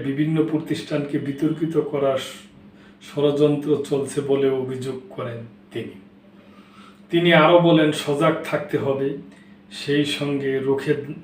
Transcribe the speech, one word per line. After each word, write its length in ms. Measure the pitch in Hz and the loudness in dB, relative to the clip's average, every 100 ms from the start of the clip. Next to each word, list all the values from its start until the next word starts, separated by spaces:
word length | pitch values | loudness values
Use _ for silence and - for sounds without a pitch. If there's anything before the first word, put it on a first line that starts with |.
বিভিন্ন 420 | 135 139 156 160 - | 0 -2 0 0 0
প্রতিষ্ঠানকে 720 | 151 - 151 - 151 139 147 | -2 -2 -6 -4 -4 -2 -4
বিতর্কিত 580 | 135 139 156 151 160 156 | -4 -2 -2 -2 -2 -2
করার 400 | 143 143 135 131 | -2 0 0 -2
ষ-, 240 | - - - - - - - - | -6 -16 -20 -20 -20 -20 -20 -20
ষড়যন্ত্র 840 | - 147 143 143 147 143 147 143 - | -10 0 2 4 2 2 0 -2 0
চলছে 320 | 139 - 147 | -2 -2 -4
বলে 280 | 135 135 135 | 0 2 2
অভিযোগ 520 | 131 127 127 131 123 - | 0 -4 -6 -8 -10 -12
করেন 300 | - 120 117 117 - - | -10 -10 -10 -14 -20 -12
তিনি। 240 | 113 104 - - - - - - - - - - - - | -10 -10 -14 -20 -20 -20 -20 -20 -20 -20 -20 -20 -20 -2
তিনি 240 | 170 170 | 2 6
আরও 260 | 160 160 175 | 6 8 8
বলেন, 320 | 170 156 151 | 8 6 4
সজাগ 440 | 147 - 143 165 165 | 0 -2 0 2 0
থাকতে 340 | - 147 - 139 | -4 -6 -4 -4
হবে, 400 | 131 135 139 - - - - - - | -2 -2 -2 -6 -14 -20 -20 -20 -20
সেই 340 | - 143 147 143 | -10 -2 0 0
সঙ্গে 540 | - 143 139 135 135 | -2 -4 -2 -2 -2
রুখে 340 | 131 135 151 135 - - | 0 0 0 -2 -4 -12